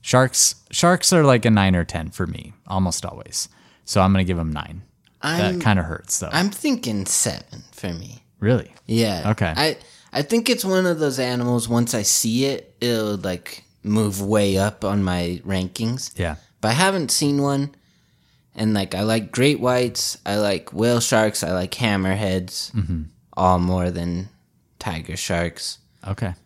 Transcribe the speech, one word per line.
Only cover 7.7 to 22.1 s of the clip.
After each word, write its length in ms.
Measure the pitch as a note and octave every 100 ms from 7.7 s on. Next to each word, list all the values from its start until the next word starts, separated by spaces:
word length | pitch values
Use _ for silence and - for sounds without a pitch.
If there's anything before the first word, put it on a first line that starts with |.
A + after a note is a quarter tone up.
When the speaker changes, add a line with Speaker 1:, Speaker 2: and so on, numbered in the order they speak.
Speaker 2:
for 200 | - F#2
me. 300 | E2+ F#2 - _ _
Speaker 1:
Really? 340 | G2+ B2 - - -
Speaker 2:
Yeah. 440 | A2+ A2 F2+ F#2
Speaker 1:
Okay. 220 | A2 F2+ E2
Speaker 2:
I, 200 | D#3 - - - _
I 100 | -
think 260 | D3 A#3 A3+
it's 160 | A#3
one 220 | F#3+ F#3+ F#3
of 140 | E3
those 180 | D3 B2+
animals, 500 | B2 B2 A#2+ A#2+ A#2
once 240 | A#2 A#2
I 80 | A#2
see 420 | G#2 - A#2 A#2
it, 300 | C3+ C3+ - _
it'll, 360 | A#2+ A2+ G#2+ G#2
like, 480 | F#2 F2+ - - _ _
move 380 | G#2 G#2+ G#2 F#2+
way 340 | G2+ G#2+ G2+ F#2+
up 280 | G2+ -
on 180 | G2+ G2+
my 380 | F#2+ F2+ F2 F2+ -
rankings. 640 | F#2+ F#2 - A2+ B2+ - -
Speaker 1:
Yeah. 200 | E2+ D2+ _ _
Speaker 2:
But 80 | A2
I 40 |
haven't 380 | B2 F#3+ F#3+ C3+
seen 320 | - D3 C#3+
one. 320 | C#3 C#3 C#3+ _ _ _ _ _ _ _ _
And, 200 | - A2
like, 200 | G#2 F#2+
I 80 | F#2
like 280 | G#2+ A2+ G2
great 280 | - C3+ C#3+
whites. 580 | B2 B2+ B2 - - - -
I 100 | G#2
like 360 | G#2 F#2+ -
whale 280 | D#2 A2+ A#2+
sharks. 420 | A#2+ A2+ A2 -
I 80 | E2
like 200 | F#2 F#2
hammerheads. 1000 | - A#2 G2+ F#2+